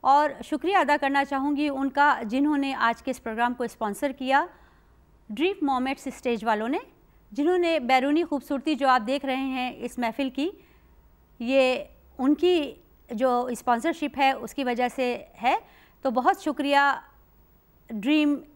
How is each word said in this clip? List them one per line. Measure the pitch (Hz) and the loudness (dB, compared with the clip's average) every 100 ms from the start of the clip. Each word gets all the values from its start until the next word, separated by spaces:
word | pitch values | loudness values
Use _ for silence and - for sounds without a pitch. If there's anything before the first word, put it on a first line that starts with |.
और | 247 285 302 277 | 4 4 4 -2
शुक्रिया | - 302 330 392 | -6 -4 2 2
अदा | 285 294 | 4 2
करना | 277 277 | 2 0
चाहूँगी | 277 277 277 285 294 | 0 -2 0 0 -2
उनका | 269 269 277 294 277 | 0 -2 2 4 4
जिन्होंने | 226 254 285 285 277 262 | 0 0 2 2 0 0
आज | 226 233 | -2 -2
के | - | -6
इस | 254 | -6
प्रोग्राम | 233 220 240 | -6 -2 -2
को | 247 240 | -2 -6
स्पॉन्सर | - 214 202 285 | -4 -6 -4 -4
किया, | 262 254 269 349 - _ _ _ _ _ _ _ | -4 0 2 2 -8 _ _ _ _ _ _ _
ड्रीम | 214 339 392 285 | -2 -2 0 -2
मोमेंट्स | 262 262 277 277 | 0 -2 -4 -8
स्टेज | - 254 233 | -6 -4 -2
वालों | 220 214 220 | 0 -2 0
ने, | 320 508 _ _ _ _ | -4 -6 _ _ _ _
जिन्होंने | 208 294 359 339 320 | -2 0 2 2 0
बैरूनी | 240 262 269 302 | 2 2 4 0
खूबसूरती | 349 285 - 277 294 294 | 0 -4 -4 -4 -2 0
जो | 269 | 2
आप | 254 | 2
देख | 214 277 | 2 -4
रहे | 269 262 269 | -2 -4 -4
हैं | 262 254 247 | -4 -6 -8
इस | 240 - | -10 -6
महफिल | 233 220 269 | -6 -4 -4
की, | 254 320 - - _ _ _ _ _ _ _ | -2 -6 -6 -20 _ _ _ _ _ _ _
ये | 233 269 262 254 - - _ - | 0 2 2 0 -6 -20 _ -2
उनकी | 262 294 349 349 277 - _ _ _ | 0 2 2 2 0 -10 _ _ _
जो | 220 262 247 247 240 | -2 0 0 -2 -4
स्पॉन्सरशिप | - 233 311 330 285 247 | 0 0 0 -4 -6 0
है | 269 262 | 0 0
उसकी | 226 - | -6 -6
वजह | 254 240 247 | -4 -2 -2
से | 254 247 240 - - | -2 -4 -4 -10 -4
है। | 233 381 - - _ _ | -2 -2 -4 -20 _ _
तो | 269 | -2
बहुत | 240 262 381 | 0 0 0
शुक्रिया | - - 277 277 285 269 - _ _ _ _ _ _ _ _ | -2 -4 2 4 4 0 -8 _ _ _ _ _ _ _ _
ड्रीम | 220 214 302 294 285 - | -6 2 2 2 0 -6